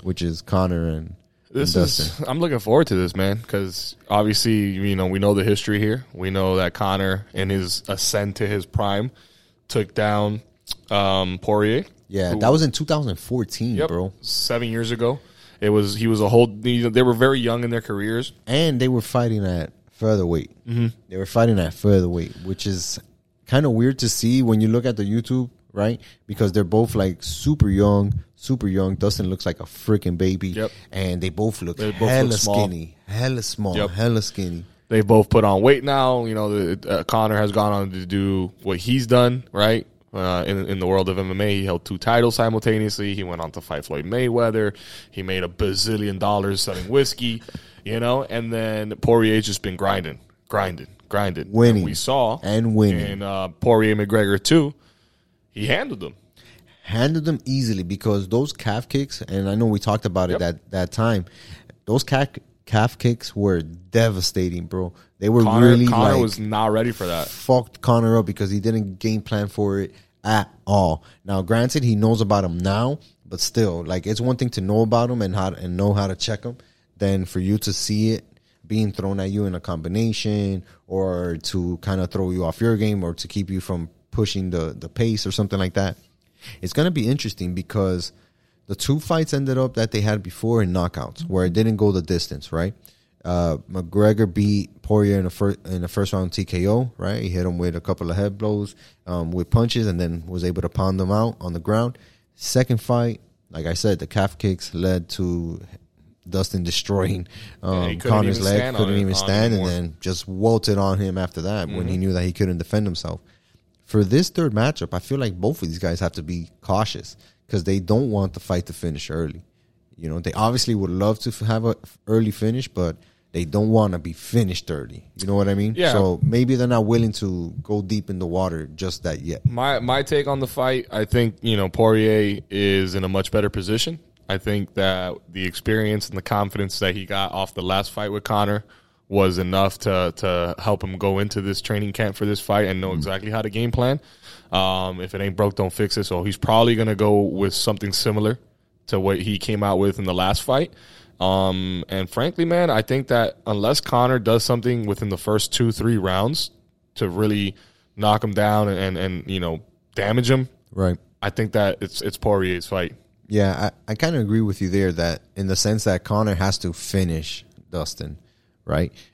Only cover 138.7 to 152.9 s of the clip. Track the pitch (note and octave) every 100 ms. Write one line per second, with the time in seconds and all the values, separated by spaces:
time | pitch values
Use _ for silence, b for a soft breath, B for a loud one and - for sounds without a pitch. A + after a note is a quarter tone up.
138.7 | b b b - G2 F#2+ F2+ F2+ F#2+ G2
139.7 | - G#2+ F#2 F2+ - F#2+ F2 F2 - A2+
140.7 | G#2 F#2+ F#2 G2 G2 G#2 G#2 G2 F#2+ -
141.7 | G#2 G#2 - G#2+ G2+ G#2 G2+ - G#2 G2+
142.7 | F#2 F#2+ F2 D2+ F#2+ G#2 A2 G#2+ G#2 A#2
143.7 | A#2+ B2 C#3+ B B B B B F#2 F#2
144.7 | F#2 F#2 F2+ F#2 G2 G2+ F2+ G#2 F#2+ F#2+
145.7 | - G#2 - G2 F2+ G2 F#2+ - A2+ A#2
146.7 | A2+ A2 G2+ G#2 G#2 G2 E2+ G2 - -
147.7 | G2+ G2+ F#2 A#2 G#2+ G#2+ A#2+ _ _ _
148.7 | _ - G2 F#2+ F#2+ G2+ G2+ - G#2+ G2+
149.7 | F#2+ G2+ F#2+ F#2+ F2+ F#2 G#2 - C3 F3
150.7 | B B B B - F#2 F#2+ F#2+ F#2 F#2
151.7 | F2+ - F#2+ F#2 - D3 E3+ E3 F3 E3+
152.7 | A2 A2